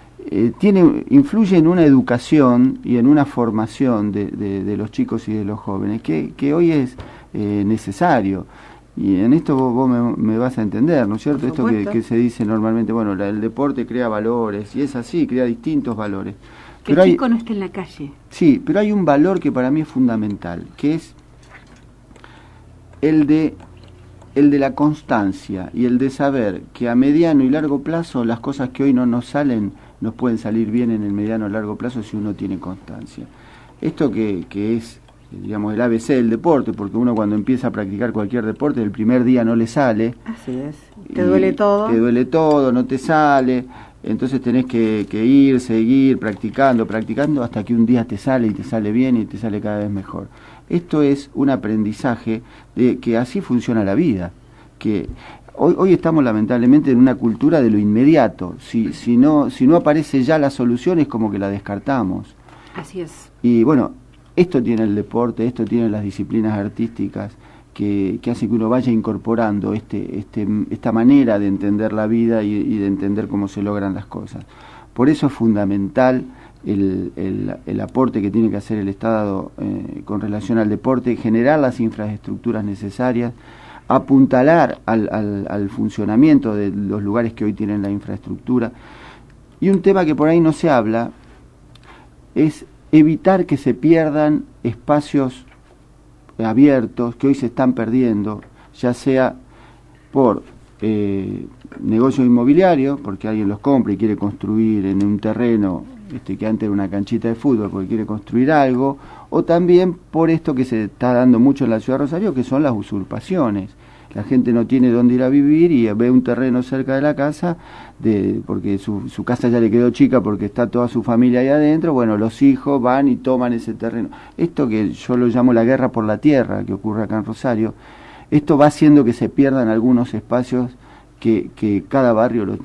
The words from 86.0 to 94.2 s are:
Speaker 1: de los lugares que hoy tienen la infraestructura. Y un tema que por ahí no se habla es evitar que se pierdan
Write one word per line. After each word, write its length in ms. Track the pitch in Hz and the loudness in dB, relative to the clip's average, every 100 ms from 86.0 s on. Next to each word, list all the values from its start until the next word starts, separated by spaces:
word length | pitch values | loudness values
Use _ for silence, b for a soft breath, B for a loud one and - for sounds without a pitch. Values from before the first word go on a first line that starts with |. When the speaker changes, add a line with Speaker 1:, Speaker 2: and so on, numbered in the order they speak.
| 101 110 156 143 113 | -2 4 4 4 2
Speaker 1:
de 160 | 104 101 | -2 -4
los 320 | 98 98 104 | -4 -4 -4
lugares 320 | 101 110 117 | -2 -2 -2
que 100 | 113 | -4
hoy 80 | 107 | -4
tienen 300 | 98 107 104 | -2 -4 -4
la 80 | 101 | -4
infraestructura. 800 | 101 98 98 - 95 - 123 113 B B B B B B - - - | -6 -8 -12 -10 -12 -2 -2 -2 B B B B B B -20 -20 -2
Y 80 | 180 | 0
un 140 | 196 | 2
tema 240 | 190 190 160 | 4 4 2
que 80 | |
por 160 | 143 156 | 2 4
ahí 100 | 170 | 4
no 140 | 160 | 4
se 160 | 147 165 | 2 2
habla 400 | 127 107 113 120 - b b - _ - - B B B - - | 2 2 -2 -4 -10 b b -20 _ -20 -20 B B B -20 -6
es 300 | - 151 - - - - | 0 0 0 -16 -20 2
evitar 540 | 151 156 156 190 190 | 6 6 4 2 2
que 140 | 175 139 | 0 -2
se 160 | - | 0
pierdan 680 | - 156 165 156 151 | 0 4 4 4 0